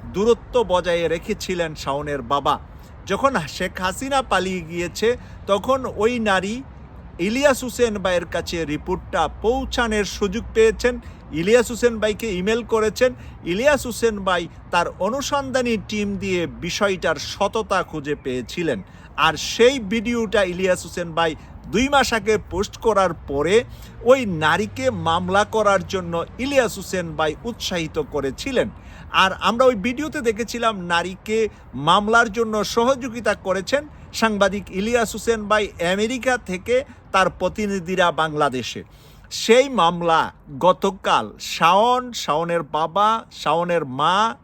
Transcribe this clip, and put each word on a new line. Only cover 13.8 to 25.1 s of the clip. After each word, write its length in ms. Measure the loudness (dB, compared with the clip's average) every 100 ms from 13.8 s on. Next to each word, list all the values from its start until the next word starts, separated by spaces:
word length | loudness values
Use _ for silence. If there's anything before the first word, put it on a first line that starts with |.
| 0
হোসেন 300 | 0 0 0
ভাই 200 | 0 0 -2 -12 -2
তার 160 | 0 0 -2
অনুসন্ধানী 720 | -2 -2 -2 -2 0 0 0 -2 -2
টিম 200 | -4 -4 -4
দিয়ে 240 | -2 -2 -2 -6
বিষয়টার 560 | -8 0 0 2 0 -2 -6
সততা 480 | -2 -2 -2 0 -2
খুঁজে 320 | -2 -6 -4 -4
পেয়েছিলেন। 640 | -4 -6 -6 -4 -2 -2 -6 -20 -14 2
আর 160 | 2 2
সেই 380 | -6 4 4 4
ভিডিওটা 600 | -4 -4 -2 -2 0 0
ইলিয়াস 380 | 0 0 0 0
হোসেন 260 | -4 -8 -4
ভাই 180 | 0 0 -2 -14 -18 -4
দুই 180 | 0 4
মাস 200 | 4 4
আগে 220 | 0 0 -2 -2
পোস্ট 220 | -6 -6 -2
করার 360 | 2 4 2 0 -6
পরে 280 | -2 2 2 2 -14 -18 -2
ওই 160 | 4 4 4
নারীকে 600 | 0 2 2 0 -2 -2
মামলা 520 | 0 0